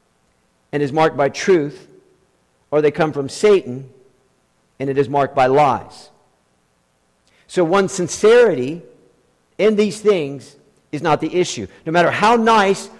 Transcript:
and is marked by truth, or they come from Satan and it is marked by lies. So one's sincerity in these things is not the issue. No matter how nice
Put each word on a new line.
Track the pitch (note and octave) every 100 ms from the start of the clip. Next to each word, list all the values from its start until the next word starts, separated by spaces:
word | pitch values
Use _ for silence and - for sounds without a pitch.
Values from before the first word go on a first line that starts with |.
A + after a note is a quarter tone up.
| _ _ _ _ _ _ _
and | D3
is | C#3+
marked | D#3 D#3+ C3+
by | C#3
truth, | - - F3 D3 - - - _ _ _ _ _ _ _
or | D3+
they | D3
come | D#3 D#3+
from | C#3+ C3+
Satan | - G#3 G3 - B2+ C3+ - _ _ _ _ _ _ _ -
and | C#3
it | C3+
is | B2+
marked | C#3+ C3+ C#3
by | B2+
lies. | C#3 C#3+ G#2+ - - - _ _ _ _ _ _ _ _ _ _ _ _ _ _
So | F3+
one's | E3 G3 F#3+
sincerity | - F3+ - G#3 A#3+ A3+ C3 B2+ E3+ - _ _ _ _ _ _ -
in | G#3+ G#3
these | G#3+ -
things | G#3 F#3 C#3 C#3 - _ _ _ _
is | D3
not | D#3 D3
the | D#3+
issue. | F3+ F3 - G2 - E3
No |
matter | E3+ E3
how | - G#3 A#3+
nice | A3+ A3+ G3 G3 - -